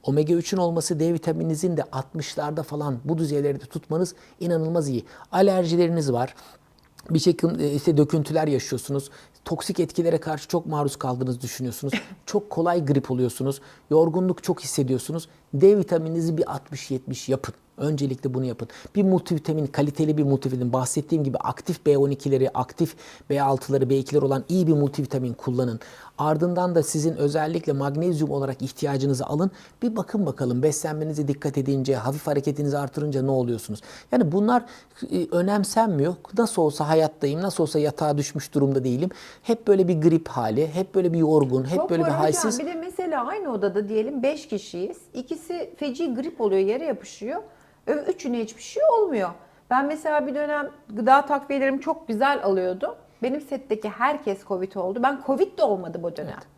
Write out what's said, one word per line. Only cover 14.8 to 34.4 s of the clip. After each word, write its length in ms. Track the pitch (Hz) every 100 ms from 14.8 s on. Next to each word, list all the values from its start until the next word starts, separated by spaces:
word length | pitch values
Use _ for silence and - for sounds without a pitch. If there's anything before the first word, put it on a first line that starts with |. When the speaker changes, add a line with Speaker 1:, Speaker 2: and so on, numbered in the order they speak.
| 131 127 - 160 - - _
Speaker 1:
D 240 | 139 190 208
vitamininizi 580 | - 170 160 165 165 160
bir 180 | -
altmış 360 | - - 139 -
yetmiş 380 | 131 - 127 -
yapın. 260 | 131 - - _ -
Öncelikle 560 | 147 151 139 127 135
bunu 100 | 127
yapın. 240 | 131 117 113 - -
Bir 80 | 202
multivitamin, 640 | 190 185 - 160 - 156 143
kaliteli 520 | - 147 143 156 151
bir 40 |
multivitamin, 500 | 143 135 135 127 123
bahsettiğim 520 | 127 127 - 147 165
gibi 120 | 139 127
aktif 480 | - - - 165 151
B 120 | 143
on 120 | 143
ikileri, 400 | 139 139 135 131
aktif 460 | - 120 - 165 - - - -
B 120 | 139
altıları, 480 | 135 135 - 135 127
B 60 | 135
ikileri 280 | 131 147
olan 200 | 139 135 -
iyi 180 | 185 165
bir 60 |
multivitamin 600 | 151 143 143 135 135 127
kullanın. 460 | 117 - 123 127 113 - - - -
Ardından 560 | 147 156 175 175 180
da 80 | 170
sizin 340 | 147 156 156 165
özellikle 560 | 147 156 156 170 160
magnezyum 580 | 139 139 143 180 160 151
olarak 320 | 139 135 127
ihtiyacınızı 640 | 135 - 147 139 143 127 -
alın. 240 | 147 190 - - _
Bir 140 | 240 220
bakın 300 | - 214 170
bakalım 360 | - 123 123
beslenmenize 680 | 151 139 160 151 156 151 143
dikkat 300 | 143 151 139
edince, 380 | 135 139 131 131
hafif 300 | 117 147 -
hareketinizi 520 | 143 139 143 147 143
artırınca 440 | 139 - 151 135
ne 80 | 135
oluyorsunuz? 500 | 135 123 113 - 104 - - -
Yani 200 | 247 180
bunlar, 320 | 180